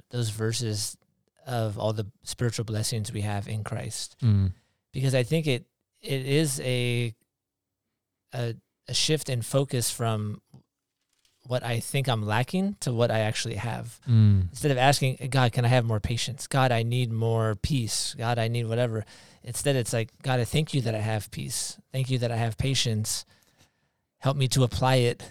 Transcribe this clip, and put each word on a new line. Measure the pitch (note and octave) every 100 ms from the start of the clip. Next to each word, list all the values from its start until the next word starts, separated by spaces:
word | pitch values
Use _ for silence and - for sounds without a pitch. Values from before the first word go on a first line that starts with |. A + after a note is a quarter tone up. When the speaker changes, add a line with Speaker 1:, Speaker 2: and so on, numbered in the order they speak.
| _
Speaker 1:
those | B2 A2
verses | G#2+ A2 A2+ A#2 G#2 - - _ _ _ _ -
of | A#2+ A2 G#2
all | G#2+
the | A2 G#2 -
spiritual | - - B2 - G#2+
blessings | G#2+ G#2+ A2+ G2+
we | G#2+
have | G#2 G2+ G2+
in | A2
Christ. | G#2 G#2+ - - - -
Speaker 2:
Mm. | A#2+ G2+ F#2+ - _ _ _
Speaker 1:
Because | C#3 C3+ C3
I |
think | A#2 D#3+ D3+
it, | B2 - _ _ _
it | G#3+ C#3 C3+
is | C#3+ D#3 C3+
a, | C3 B2+ B2 A#2+ A#2+ A2 _ _ _ _ _ _ _ _ _ _ _
a, | B2+ A#2+ A2+ _ _ -
a |
shift | B2+ - D#3 -
in | B2
focus | A2 C#3 C#3 B2+ A2+
from | - A2+ A2 G#2 G#2+ _ - _ _ _ _ _ _ _ _ B2
what | B2
I | A#2+ A#2
think | - C#3+ C3+
I'm | A#2 G#2
lacking | G#2+ B2+ F#3 G3 G#3
to | -
what | A#2 A#2
I | A2
actually | G#2+ - A#2 A2
have. | A#2 A#2 A#2 - -
Speaker 2:
Mm. | A2+ G#2+ G2 F2+
Speaker 1:
Instead | - D3
of | B2+
asking, | C3+ C#3+ C3 - B2+
"God, | C3 B2
can | C3 A#2+
I |
have | B2+ A2+
more | G#2+
patience? | - A2+ - A2 -
God, | C#3 C3
I | A#2
need | A2+ B2 B2
more | A2+ A2+ A2+ A2 G#2
peace. | - C#3+ A2 - - -
God, | A2+ A#2
I | A2+
need | A#2+ A2+
whatever." | A2+ B2 A2 G#2+ - - -
Instead, | - - D3 C3+
it's | A2+
like, | A#2+ A2 _
"God, | C#3 B2+
I | A#2
thank | D3+ D#3 C#3+
you |
that | A2+
I | A2
have | A2 G#2+ -
peace. | - C3+ - - - _
Thank | C3 B2+
you | C3
that | A#2+
I | A#2
have | A#2 A2
patience. | C3+ B2+ B2 A2 G#2+ - - _ _ _ _ _ _ _ _ _
Help | C3+ C#3+
me | C3
to | C3+
apply | B2 - B2+ C3
it | A#2+ - -